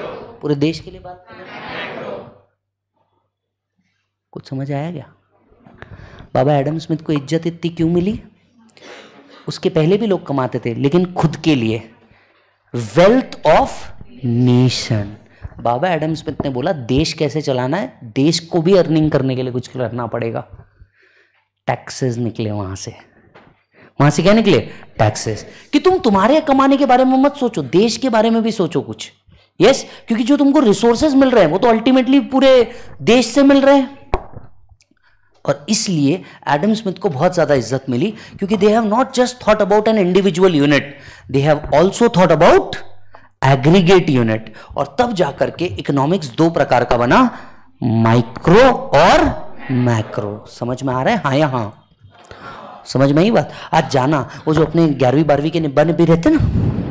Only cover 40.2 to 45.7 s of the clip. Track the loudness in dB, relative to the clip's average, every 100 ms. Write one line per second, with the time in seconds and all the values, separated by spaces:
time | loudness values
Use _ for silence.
40.2 | 0 2 2 2 2 2 -2 -14 -20 -20
41.2 | -6 -2 0 0 0 2 2 2 0 2
42.2 | 2 6 6 4 2 -10 -12 -18 -20 -20
43.2 | -20 -2 2 4 4 4 6 4 4 0
44.2 | 0 -2 -6 -20 -12 -8 -6 -2 -2 -2
45.2 | -2 -2 -4 -4 -8